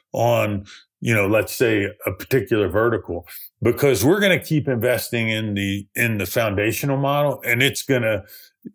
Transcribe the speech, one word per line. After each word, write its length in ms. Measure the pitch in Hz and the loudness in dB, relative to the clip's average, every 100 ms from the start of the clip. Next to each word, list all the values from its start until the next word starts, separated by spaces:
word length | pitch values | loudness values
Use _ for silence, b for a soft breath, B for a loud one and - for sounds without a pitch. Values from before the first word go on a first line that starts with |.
| _ | _
on, 520 | - 120 113 107 101 101 B _ _ | 0 2 2 0 -2 -8 B _ _
you 120 | 120 | 0
know, 140 | 110 98 | 2 4
let's 260 | 107 95 | 2 0
say 360 | - 117 107 98 - - | 0 2 2 -2 -6 -8
a 60 | |
particular 560 | 95 - 135 101 110 92 | -8 -2 -2 2 0 2
vertical, 580 | 104 117 113 - 85 B B B _ | 2 2 0 -4 -10 B B B _
because 440 | 117 120 143 107 127 | 0 2 2 4 4
we're 160 | 190 | 4
gonna 180 | 196 175 | 4 2
keep 280 | - 151 135 | 0 -2 0
investing 580 | 117 123 117 - 120 113 | 0 0 0 -2 -4 -2
in 280 | 110 110 98 | -2 -4 -2
the, 320 | 98 101 - 123 | -2 -4 -6 -2
in 240 | 117 107 | -2 -2
the 60 | 92 | -2
foundational 680 | 101 92 98 110 113 143 139 | -2 0 0 -2 -2 -2 0
model, 460 | 139 143 147 - 123 | 0 0 0 -2 -2
and 160 | 120 | 0
it's 220 | 139 - | 0 0
gonna, 400 | - 127 110 101 B B B _ - | -2 0 0 -2 B B B _ -10